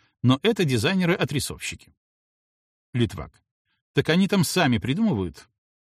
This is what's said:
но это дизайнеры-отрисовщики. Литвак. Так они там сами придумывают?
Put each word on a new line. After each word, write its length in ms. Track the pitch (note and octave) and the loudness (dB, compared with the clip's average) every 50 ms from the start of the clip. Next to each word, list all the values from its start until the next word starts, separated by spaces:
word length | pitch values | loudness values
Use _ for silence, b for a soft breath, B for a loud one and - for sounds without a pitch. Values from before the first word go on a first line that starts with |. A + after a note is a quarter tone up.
| _ _ _ _ | _ _ _ _
но 180 | - A#2+ C3 C3 - | 2 2 2 2 2
это 200 | G#3 A#3 G3+ F#3+ | 0 0 2 2
дизайнеры-отрисовщики. 1300 | D3 B2+ A2+ G#2 D#3 F#3+ F#3+ F#3 E3+ F3 - F3+ - D3 C#3 - - - - - - - - - _ _ _ _ _ _ _ _ _ _ _ _ _ _ _ _ _ _ _ _ _ - | 0 2 2 0 0 0 0 2 0 0 0 0 -2 -2 -4 -4 -6 -8 -10 -10 -12 -12 -12 -16 _ _ _ _ _ _ _ _ _ _ _ _ _ _ _ _ _ _ _ _ _ -2
Литвак. 500 | B2 A#2 G#2 - - C#2 C2 _ _ _ _ _ _ _ _ _ _ _ _ - | -2 -2 -2 -2 -6 -14 -14 _ _ _ _ _ _ _ _ _ _ _ _ -2
Так 160 | - C3 - | -2 0 2
они 180 | D#3 F3+ G3 F3+ | 2 2 2 2
там 160 | - G3 D#3 | 2 2 2
сами 340 | - - F#3 E3+ C3+ A#2+ G#2 | 2 2 0 2 2 2 0
придумывают? 720 | - A2+ C3+ F#3+ A3+ A3 D#3 G2+ F#2 E2+ - - - _ _ _ _ _ _ _ _ _ | 0 -2 -2 -2 0 0 0 -2 -4 -4 -8 -12 -20 _ _ _ _ _ _ _ _ _